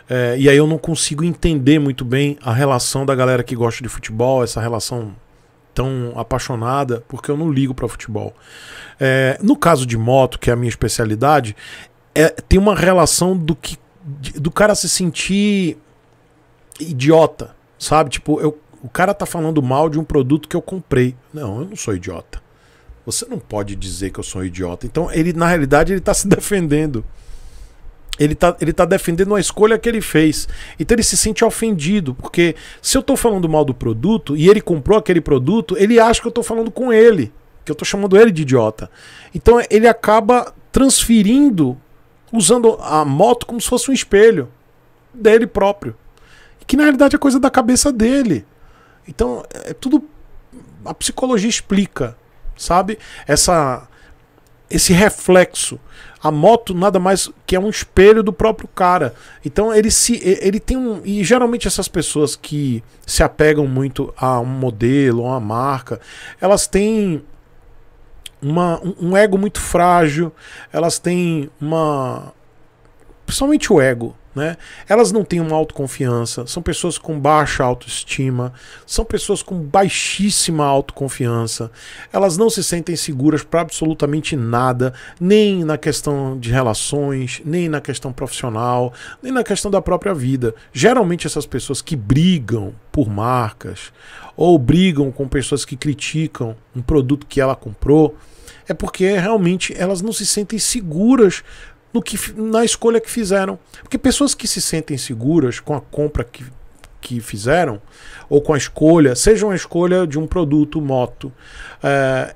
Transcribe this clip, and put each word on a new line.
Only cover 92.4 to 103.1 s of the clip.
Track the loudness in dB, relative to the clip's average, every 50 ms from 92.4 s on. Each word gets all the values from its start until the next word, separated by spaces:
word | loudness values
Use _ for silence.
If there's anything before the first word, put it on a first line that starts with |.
| -2 -4 -6 -6 -6 -10 -14 -18 _ -6
por | -2 -2 -2 -2
marcas, | -2 -2 -2 0 0 0 -2 -4 -8 _ -14 -14 -14 -14 -18 -20 _ _ -20 -20 -20 -20 -20 -18 -4
ou | 0 4 6 6
brigam | 6 6 4 4 4 4 2 2 0 -2 -2
com | -4 -8 -8
pessoas | -4 -4 -4 -2 -2 -4 -4 -4
que | -8 -12
criticam | -6 -4 -4 -4 -4 -8 -6 -4 -4 -4 -4 -6 -8 -8 -8 -8 -14 _ _ _
um | -6
produto | -2 2 2 2 2 2 -2 -4 -4
que | -6 -2 0
ela | 0 0 -2
comprou, | -4 -8 -16 -10 -4 2 4 6 6 4 2 0 -8 -20 -20 -20 -20 -20 -20 -20 -20 _
é | -8 -6
porque | -6 -6 -10 -4 -2 0 0
realmente | 0 0 0 0 0 2 2 0 0 -2 -4 -8 -6
elas | -4 -4 -2 -2 -4
não | -4 -6 -6
se | -4 -4
sentem | -4 -4 -4 -4 -6 -6
seguras | -6 -4 -4 -4 -6 -6 -6 -4 0 2 2 6 6 6 4 4 -2 -12 -18 -20 -20 -20 -20 -20 _ _ _ -6
no | -6
que | -4 -4 -8
fi-, | -8 -8 -10 -8
na | -8 -4 0 0 0 2
escolha | 0 -2 0 0 2 2 2
que | -2
fizeram. | -2